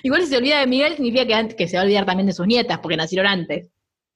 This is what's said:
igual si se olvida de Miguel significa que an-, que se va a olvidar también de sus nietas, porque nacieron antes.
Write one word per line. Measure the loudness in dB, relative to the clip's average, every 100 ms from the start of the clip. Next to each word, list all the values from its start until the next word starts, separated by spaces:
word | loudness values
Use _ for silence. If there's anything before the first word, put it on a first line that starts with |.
igual | 0 0
si | 2
se | 0
olvida | 2 2
de | 2
Miguel | 2 0 0
significa | -2 0 2
que |
an-, | 0 0
que | -4 -2
se | 0
va |
a |
olvidar | 2 2 2
también | 0 0
de |
sus | 0 0
nietas, | 0 0 -4
porque | -4 -4
nacieron | -2 0 0
antes. | 0 -4 -8 -10 _ _ _ _